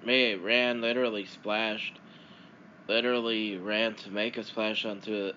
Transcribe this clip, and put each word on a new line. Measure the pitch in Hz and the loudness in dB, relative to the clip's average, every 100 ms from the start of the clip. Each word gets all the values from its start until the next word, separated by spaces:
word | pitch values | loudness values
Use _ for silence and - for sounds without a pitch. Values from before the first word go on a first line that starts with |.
may-, | 104 131 123 98 | 4 4 4 2
ran, | 90 120 123 120 | 2 2 4 2
literally | 117 120 123 107 | 0 2 2 0
splashed, | 95 - 104 107 110 107 - - - - - - - - - - - | -6 -8 -2 0 0 -2 -6 -10 -20 -20 -20 -20 -20 -20 -20 -20 0
literally | 110 120 123 117 113 107 98 | 2 4 2 2 0 0 -4
ran | 95 107 113 107 | -2 0 0 -2
to | - | -8
make | 98 110 120 | -2 -2 -2
a | |
splash | 110 - 110 107 | -8 -2 -2 0
onto | 113 101 104 107 98 | -4 -6 -4 -2 -2